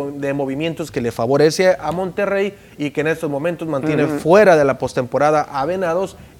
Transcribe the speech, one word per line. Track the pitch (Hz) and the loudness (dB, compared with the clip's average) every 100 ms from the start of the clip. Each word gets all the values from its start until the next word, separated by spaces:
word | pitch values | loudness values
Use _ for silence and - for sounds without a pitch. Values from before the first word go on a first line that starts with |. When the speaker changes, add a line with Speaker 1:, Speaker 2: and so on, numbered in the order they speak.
| 143 143 | -4 -4
Speaker 1:
de | 139 | -4
movimientos | 139 135 135 165 160 160 | -2 -4 -4 -4 -6 -6
que | 135 | -4
le | 117 | -4
favorece | - 117 143 156 151 185 185 | -2 0 2 2 2 2 2
a | 151 | -2
Monterrey | 170 190 185 196 196 202 196 - - | -6 -6 -4 -2 -2 -4 -6 -20 -8
y | 147 | -6
que | - | -2
en | 151 | -2
estos | 160 156 | -2 -4
momentos | 139 170 165 160 | -4 -4 -4 -4
mantiene | 139 156 151 147 | -4 -2 0 0
Speaker 2:
Ujú. | 147 | 0
Speaker 1:
fuera | 151 190 196 156 | 4 6 8 6
de | |
la | 139 123 | 4 0
postemporada | 127 - 123 131 147 151 143 | -2 -4 -2 2 2 2 0
a | 139 147 | -4 -4
Venados | 185 175 170 190 - - | -2 -2 -2 -4 -8 -20